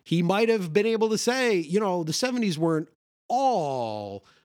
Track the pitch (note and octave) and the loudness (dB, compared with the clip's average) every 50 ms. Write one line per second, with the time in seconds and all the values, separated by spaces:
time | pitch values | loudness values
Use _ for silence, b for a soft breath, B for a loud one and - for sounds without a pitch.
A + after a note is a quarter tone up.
0 | B - E3 F3 F3 E3+ F#3+ G#3 A3+ A3+ A3+ G#3+ F3+ D#3+ D3+ G#3 G#3 A3+ A3+ G#3+ | B -2 0 2 2 2 2 2 2 2 2 0 -2 -2 0 0 2 2 2 2
1 | A3 A3 A3 G3 - A#3 B3 C4 B3+ A#3+ G#3 F3 E3 D3 F3 G#3+ A3 F#3+ F3+ F3+ | 2 0 0 0 0 0 0 2 2 2 2 0 0 0 0 0 0 0 0 -2
2 | E3 D#3 D#3+ - B3+ B3+ B3 B3 A3+ G3 D3+ D3+ E3 E3 D#3+ D#3 E3 - _ _ | -2 -2 -2 -2 -2 -2 0 0 0 0 0 0 0 0 0 0 -2 -6 _ _
3 | _ _ _ _ _ - A#3+ B3+ C4+ C4 A#3+ F#3 D#3 C#3+ C3+ B2+ A#2 A2 G#2+ G#2+ | _ _ _ _ _ -4 -2 0 2 2 2 2 0 -2 -2 -2 -4 -4 -6 -6
4 | G#2 G2 G2+ G2 b b b b | -8 -8 -10 -12 b b b b